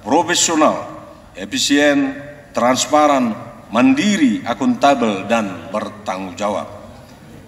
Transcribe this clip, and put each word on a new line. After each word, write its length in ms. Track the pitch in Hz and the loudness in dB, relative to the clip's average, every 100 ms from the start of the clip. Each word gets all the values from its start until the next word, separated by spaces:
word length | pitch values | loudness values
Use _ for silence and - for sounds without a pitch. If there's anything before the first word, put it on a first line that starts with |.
profesional, 880 | 107 143 165 170 - 160 143 92 - - - - - - | -2 0 2 0 0 4 2 2 -6 -14 -18 -20 -20 -14
efisien, 800 | 95 131 - 143 147 143 135 135 - - - | -8 -4 0 2 4 2 0 -6 -14 -18 -10
transparan, 880 | - 120 127 - 151 151 139 120 104 - - - | -2 0 0 2 4 4 4 0 -4 -10 -18 -6
mandiri, 720 | 107 131 135 196 202 156 98 | 2 4 4 2 2 2 2
akuntabel, 880 | 113 117 127 117 143 135 117 98 95 | -4 -2 -2 2 4 4 2 -2 -2
dan 400 | 117 101 90 82 | -2 -2 -8 -8
bertanggung 640 | 101 104 - - 95 95 | -8 -8 -10 -10 -8 -8
jawab. 320 | 87 104 95 73 - - - - - - - | -6 -4 -4 -6 -14 -18 -20 -20 -20 -20 -18